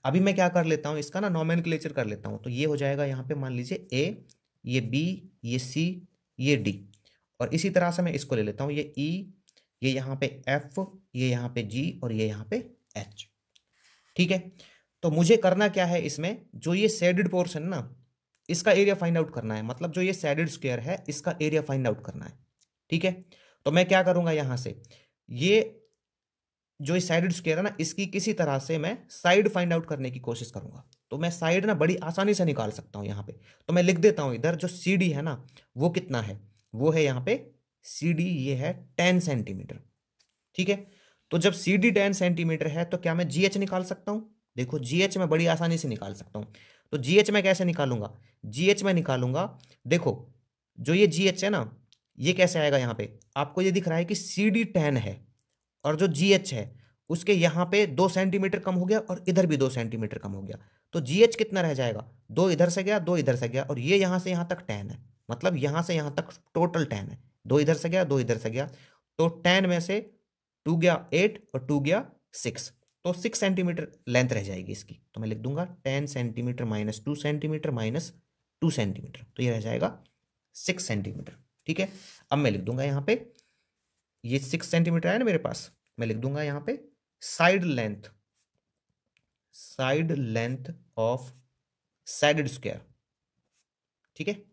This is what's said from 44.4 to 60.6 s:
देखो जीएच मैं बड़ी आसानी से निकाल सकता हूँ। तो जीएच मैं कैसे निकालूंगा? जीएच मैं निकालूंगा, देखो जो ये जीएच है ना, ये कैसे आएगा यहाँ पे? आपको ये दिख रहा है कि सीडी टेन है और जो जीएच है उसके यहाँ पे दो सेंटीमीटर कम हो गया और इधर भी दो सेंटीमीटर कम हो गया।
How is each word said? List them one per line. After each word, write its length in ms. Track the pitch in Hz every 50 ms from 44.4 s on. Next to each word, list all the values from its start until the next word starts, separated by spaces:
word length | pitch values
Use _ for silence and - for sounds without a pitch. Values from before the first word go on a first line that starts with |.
| _ _ _
देखो 220 | 123 127 123 - 147
जीएच 380 | 123 120 147 175 190 196 180 190
मैं 100 | 185 156
बड़ी 180 | - 165 170 170
आसानी 300 | 165 160 170 165 165 160
से 100 | - 135
निकाल 260 | 110 - 101 98 101
सकता 240 | - - - - 107
हूँ। 140 | 104 - - - - - _ _ _ _
तो 60 | - 147
जीएच 320 | 123 135 180 208 208 208
मैं 120 | 208 208
कैसे 220 | 185 190 185 180 185
निकालूंगा? 500 | 175 165 - 147 131 123 110 104 98 - - _ _ _ _ -
जीएच 380 | 107 104 131 180 190 208 202
मैं 120 | 196 196 185
निकालूंगा, 640 | 170 165 - 131 127 123 123 127 156 190 202 - - - _ _ _ _
देखो 480 | 123 156 - - 139 107 - - - _ _ _ _ _ _ _ _ _ -
जो 160 | 117 135 165
ये 120 | 190 208 185
जीएच 360 | 151 165 196 190 185 - 190
है 60 | 202
ना, 200 | 208 165 113 107 - - _ _ - _ _ _ _ -
ये 140 | 120 160
कैसे 260 | 180 185 180 170 175 165
आएगा 200 | 151 147 139 135
यहाँ 160 | 127 120 110
पे? 180 | 107 104 - - - _ _ _
आपको 260 | 139 147 143 - 185
ये 80 | 185 190
दिख 180 | 175 196 180 170
रहा 100 | 160 165
है 60 | 175
कि 100 | 170 208
सीडी 500 | - - - - 185 208 220 196 233 226
टेन 300 | - - 175 156 147 139 123
है 280 | 104 98 95 - - _ _ _ _ _ _ _ _ _ _ _ -
और 120 | 143 156
जो 100 | 151 190 190
जीएच 440 | 151 135 180 196 196 185 190 - 135
है 160 | 113 101 - - - _ _ _ _ _ -
उसके 220 | 160 165 - -
यहाँ 320 | 202 180 165 165 151 170 180
पे 180 | 170 190 208 208 175
दो 200 | 131 143 185 185
सेंटीमीटर 480 | 170 185 190 190 180 196 190 190 202 190
कम 140 | - 196 185
हो 120 | 180 180
गया 120 | 185 214 220
और 240 | 214 - 180 180 - 190
इधर 180 | 175 190 185
भी 100 | 165 156
दो 120 | 135 135 131
सेंटीमीटर 480 | 123 123 117 113 117 113 110 104 - -
कम 140 | - 101
हो 100 | 98 98
गया। 160 | 98 98 107 -